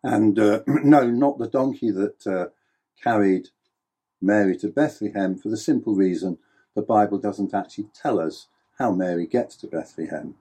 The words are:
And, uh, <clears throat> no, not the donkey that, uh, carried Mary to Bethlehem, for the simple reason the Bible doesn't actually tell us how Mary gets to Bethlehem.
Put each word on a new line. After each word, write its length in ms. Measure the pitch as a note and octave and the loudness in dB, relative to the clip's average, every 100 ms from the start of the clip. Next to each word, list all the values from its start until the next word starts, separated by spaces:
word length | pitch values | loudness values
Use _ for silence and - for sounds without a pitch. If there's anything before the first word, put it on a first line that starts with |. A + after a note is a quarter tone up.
And, 340 | B2 A2 A2 G2+ | 0 2 4 4
uh, 240 | G#2 A2 | 4 2
<clears throat> 40 | - | 0
no, 420 | D3 C#3 D3 A#2+ | 2 6 6 6
not 300 | A#2+ C#3+ C3+ | 2 0 0
the 80 | A2 | -4
donkey 420 | C3+ C3+ - A#2 | -2 -2 -2 -4
that, 380 | F#2+ G#2 - G#2 | -2 -4 -4 -4
uh, 220 | F#2 D2+ _ _ _ _ _ | -4 -4 _ _ _ _ _
carried 460 | - A2 G2 F#2 - _ _ _ _ _ _ _ | -2 2 2 2 -2 _ _ _ _ _ _ _
Mary 340 | F#2 G#2+ G2 F2+ | 2 4 2 0
to 100 | G#2 | -4
Bethlehem, 680 | - D3 - G#2 G#2 F#2+ F#2+ | 0 -2 -2 -6 -2 -4 -4
for 140 | G#2+ | -6
the 80 | G#2+ | -6
simple 380 | - C3 - G2 | -2 -2 0 0
reason 420 | F#2+ E2+ F#2 E2+ _ _ _ - | 0 0 -6 -8 _ _ _ -8
the 80 | |
Bible 340 | G#2+ A2 G#2 G2 | 0 2 2 0
doesn't 380 | G#2 G2+ G2 G2+ | -4 -4 -4 -4
actually 340 | G2 - G#2 | -6 -12 -14
tell 280 | _ - G2+ | _ -4 -2
us 300 | D#2+ - - _ _ _ | -2 -8 -20 _ _ _
how 140 | B2 | -2
Mary 340 | F#2 F2+ F2 E2+ | -2 -2 -2 -2
gets 300 | B2 - - | -4 -4 -10
to 120 | - | -10
Bethlehem. 680 | E2 - - D#2+ D#2 B1 - | -10 -10 -10 -10 -8 -12 -18